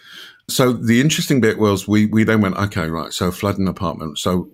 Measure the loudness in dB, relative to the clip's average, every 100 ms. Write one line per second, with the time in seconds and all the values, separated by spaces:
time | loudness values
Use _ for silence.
0 | -20 -20 -20 -20 -6 0 0 2 2 2
1 | 2 0 0 2 2 2 2 0 2 2
2 | 2 2 2 2 2 0 -4 -4 -4 -6
3 | -6 -4 -4 -2 -2 -2 -2 -2 -4 -6
4 | -8 -6 -2 -2 -4